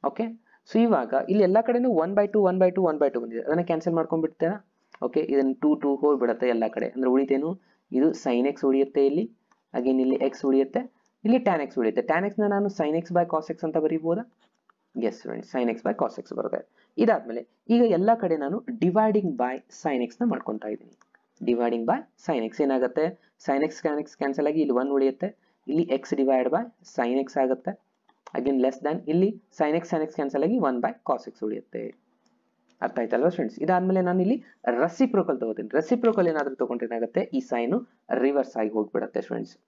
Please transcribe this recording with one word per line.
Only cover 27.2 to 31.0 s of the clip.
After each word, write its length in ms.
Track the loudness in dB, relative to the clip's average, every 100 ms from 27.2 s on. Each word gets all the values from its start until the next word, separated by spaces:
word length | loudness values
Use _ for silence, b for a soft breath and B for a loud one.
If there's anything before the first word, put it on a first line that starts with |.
| -2
x 120 | -2
ಆಗುತ್ತೆ. 300 | 0 0 -4 -10 _ _ _ _ -10 -4
Again 180 | 0 2 2
less 120 | 0 -4
than, 120 | -4 0
ಇಲ್ಲಿ 180 | 2 2 0 _ -2
sin 160 | 0 0
x, 40 | -2
sin 120 | -4 -4
x 40 | -4
ಕ್ಯಾನ್ಸಲ್ 260 | -4 0 0
ಆಗಿ 100 | 0 0
ಒನ್ 100 | 0 -4
by 60 | -6